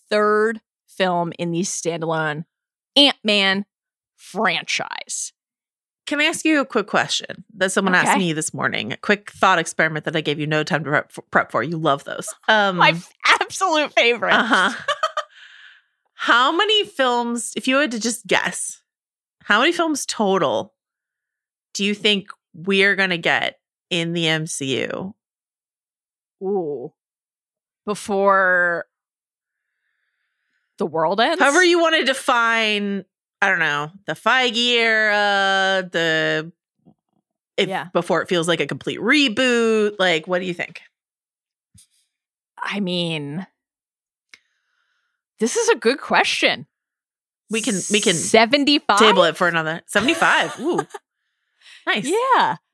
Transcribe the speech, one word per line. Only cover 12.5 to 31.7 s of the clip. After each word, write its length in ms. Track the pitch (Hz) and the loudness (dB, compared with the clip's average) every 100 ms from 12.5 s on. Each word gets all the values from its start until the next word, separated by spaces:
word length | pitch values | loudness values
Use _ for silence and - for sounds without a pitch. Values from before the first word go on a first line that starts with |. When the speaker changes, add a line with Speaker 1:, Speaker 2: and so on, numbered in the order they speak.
| 214 202 180 | 2 2 2
Speaker 1:
My 140 | 302 | 2
f-, 200 | 175 - _ 262 330 | 2 -8 _ 0 0
absolute 520 | 403 - 381 311 285 | 0 -2 0 0 0
favorite. 420 | - 233 233 185 | 2 2 0 0
Speaker 2:
Uh-huh. 380 | 214 240 269 190 240 - 587 622 - - - | 2 2 2 0 -2 -6 -4 -4 -6 -12 -16
<laughs> 680 | - - - - _ _ _ | -20 -20 -20 -20 _ _ _
How 380 | - - 233 269 | -6 2 4 4
many 320 | 330 415 427 | 2 0 0
films, 680 | 381 - 254 240 240 240 - 226 | -2 -2 0 0 -2 -6 -6 -6
if 100 | 262 | 0
you 100 | 262 | 0
had 120 | 294 | 0
to 60 | 233 | -2
just 260 | 226 - - | -4 -6 -2
guess, 560 | 185 - - - - _ _ _ _ _ _ | 0 0 -8 -12 -14 _ _ _ _ _ _
how 140 | - 208 | 0 2
many 120 | 294 | 2
films 320 | 339 330 285 - | 0 -2 -2 -6
total 680 | - 202 190 143 107 101 _ _ _ _ _ _ _ _ _ _ | -2 0 2 2 0 -4 _ _ _ _ _ _ _ _ _ _
do 100 | - | -4
you 100 | 202 | -4
think 340 | 208 214 202 - - _ | 0 2 0 -2 -20 _
we're 420 | - 180 190 196 | -10 -2 2 2
gonna 220 | 190 190 170 | 2 0 0
get 400 | 165 135 64 - _ _ - | 0 2 0 -6 _ _ -6
in 220 | 175 170 | -4 -2
the 160 | 170 165 | 0 0
M 180 | 160 160 | 0 -4
C 360 | - 135 117 | -6 -4 -2
U? 320 | - - 190 - _ _ _ _ _ _ _ _ _ _ _ - | -4 -6 -10 -14 _ _ _ _ _ _ _ _ _ _ _ -10
Speaker 1:
Ooh. 500 | 190 202 160 135 143 _ _ _ _ _ _ _ _ _ 208 | -4 -2 -4 -6 -10 _ _ _ _ _ _ _ _ _ -8
Before 1000 | 202 - 196 196 190 185 180 175 170 - _ _ _ _ _ _ _ _ _ _ _ _ _ _ _ _ _ _ - | -8 -2 2 4 4 4 2 2 -2 -8 _ _ _ _ _ _ _ _ _ _ _ _ _ _ _ _ _ _ -8
the 80 | 180 | -4
world 340 | 156 160 196 | -2 0 2
ends? 200 | 254 339 | 2 4
Speaker 2:
However 240 | 277 311 | 4 4
you 160 | 359 | 4